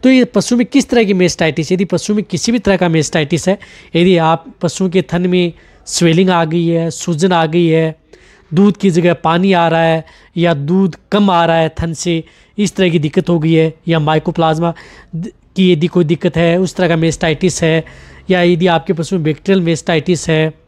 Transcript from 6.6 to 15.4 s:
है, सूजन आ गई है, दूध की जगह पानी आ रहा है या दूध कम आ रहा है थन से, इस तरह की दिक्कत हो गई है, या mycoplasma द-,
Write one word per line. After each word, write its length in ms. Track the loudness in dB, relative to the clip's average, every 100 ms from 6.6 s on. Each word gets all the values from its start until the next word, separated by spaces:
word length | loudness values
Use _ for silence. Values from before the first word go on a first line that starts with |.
| 0
है, 240 | 0 -2
सूजन 400 | -6 -6 -2 0
आ 140 | 2 2
गई 220 | 2 2
है, 280 | 2 0 -4 _ -20 -20 _ _
दूध 240 | 2 2 2
की 120 | 0
जगह 240 | 2 0
पानी 400 | 0 0 0 2
आ 140 | 2 2
रहा 140 | 2
है 240 | 2 0 -4 -20 _ -2
या 160 | 0
दूध 420 | 0 0 0 0 -2 _
कम 180 | 0 2
आ 160 | 2 2
रहा 120 | 2
है 120 | 0
थन 240 | -4 -8
से, 300 | -6 -4 -4 -6 _ _ -4
इस 180 | -4 0
तरह 140 | 0
की 100 | 0
दिक्कत 300 | 0 -2 0
हो 100 | 0
गई 140 | 2
है, 200 | 2 2 -2 -2
या 120 | 0
mycoplasma 760 | 2 0 -2 -2 0 0 -2 -6 -16 -20 -14 -10
द-, 160 | -10 -14